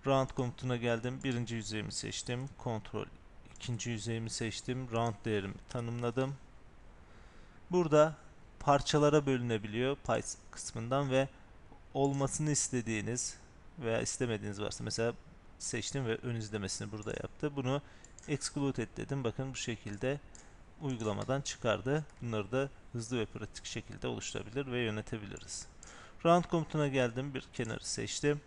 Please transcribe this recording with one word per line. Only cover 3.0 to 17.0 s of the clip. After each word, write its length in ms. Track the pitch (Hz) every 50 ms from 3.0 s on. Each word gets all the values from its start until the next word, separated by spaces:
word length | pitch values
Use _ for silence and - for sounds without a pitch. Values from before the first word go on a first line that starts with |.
| 101 - - - - - - - - - -
ikinci 340 | - - - 123 107 - 120
yüzeyimi 400 | 120 110 98 117 113 113 113 110
seçtim. 600 | - - 117 113 101 - - - 127 131 131 120
Round 220 | 113 113 117 120 110 - -
değerimi 300 | 113 107 104 95 95 - - - -
tanımladım. 680 | - 123 117 117 120 120 120 120 117 131 131 135 139 135 - - - - - - - - - - - - - - - - - - - - - - - - - -
Burada 460 | 175 180 175 156 147 151 151 160 151 - - - - - - - - -
parçalara 680 | - - 139 143 - - - 151 147 147 143 156 143
bölünebiliyor 680 | 139 135 127 123 120 113 107 101 107 104 113 123 135 143 - -
pay 180 | - 113 117 - - - - - -
kısmından 600 | - - - - - 117 113 117 131 139 143 135
ve 180 | 127 131 135 135 - - - - - - - - - - - - -
olmasını 560 | 135 139 139 139 139 139 131 - - 151 151
istediğiniz 840 | 147 - - - - 123 113 110 113 107 101 104 117 127 - - - - - - - - - - - -
veya 220 | 139 113 113 113
istemediğiniz 600 | 117 113 - - 131 120 113 104 101 104 101 101
varsa 240 | 104 101 - - 113
mesela 280 | 110 - - 113 117 120 - - - - - - - - -
seçtim 480 | - - - 117 110 - - 139 131
ve 120 | 113 113 -
ön 120 | - 127 117
izlemesini 580 | 113 107 101 107 107 101 95 - - - 104
burada 180 | 104 107